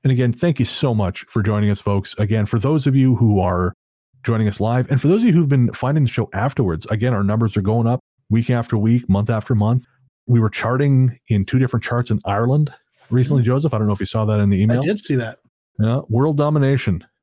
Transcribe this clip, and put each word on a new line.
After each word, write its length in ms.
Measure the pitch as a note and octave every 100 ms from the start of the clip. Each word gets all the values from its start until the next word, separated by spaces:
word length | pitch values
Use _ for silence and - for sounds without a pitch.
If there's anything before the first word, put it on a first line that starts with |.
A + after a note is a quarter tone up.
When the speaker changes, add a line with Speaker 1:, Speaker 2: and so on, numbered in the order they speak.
Speaker 1:
And 80 | C3+
again, 200 | B2+ B2
thank 260 | A#2 F3 D3+
you 60 | -
so 280 | - C#3+
much 320 | A2 F#2+ - -
for 120 | -
joining 300 | G#2 G#2 G#2
us, 100 | G2+
folks. 320 | - G2+ - -
Again, 260 | G2+ A2 G#2
for 140 | A#2
those 260 | C3+ D#3 C#3
of 100 | C3+
you 200 | C3 A#2+
who 240 | A#2 G2+
are 340 | F2+ F2+ F2+ - _ _ _ _
joining 240 | - A2+ G#2+
us 120 | G2
live, 300 | G#2+ B2 B2+
and 100 | C3+
for 60 | C#3+
those 160 | G3
of 40 | A#3+
you 40 |
who've 160 | E3 D3+
been 240 | C#3 A#2+
finding 300 | - C3 D#3
the 60 | B2+
show 180 | - G#2+
afterwards, 540 | G2 A#2+ - G#2 D#2+ -
again, 200 | G#2+ B2
our 120 | A2
numbers 340 | G2+ A2 A2+ -
are 40 |
going 260 | G2 A2+ A#2
up 120 | B2 - _ _
week 220 | A2 A#2
after 260 | B2 A#2 A2+
week, 320 | A2 A#2+ A#2+
month 220 | G2 G#2+
after 240 | A2+ - A2+
month. 320 | G#2 B2+ - _ _ _ -
We 120 | A#2+
were 100 | A2
charting 680 | - A#2 C3 D3 C3+ C3 B2 -
in 160 | G#2+
two 160 | F#2+ B2+
different 240 | C3 A#2
charts 280 | - A#2+ A#2+
in 80 | G#2 -
Ireland 460 | G2+ A#2+ C#3+ D3+ - _ _ _
recently, 320 | B2 B2+ C#3+
Speaker 2:
Mm-hmm. 80 | A#2
Speaker 1:
Joseph. 220 | C3 D3+
I 40 | A2
don't 100 | G#2+
know 60 |
if 60 | G2+
you 60 | G2
saw 180 | A2 G#2+
that 140 | G#2+
in 100 | G2+
the 100 | G2
email. 180 | A2 A#2+
Speaker 2:
I 20 |
did 180 | D3+ G#3
see 160 | - C3+
that. 240 | A2+ - _ _ _ -
Speaker 1:
Yeah, 220 | G#2+ B2+ -
world 280 | A2 D3 D3
domination, 680 | D3 D3+ C#3 C#3 - E2 - _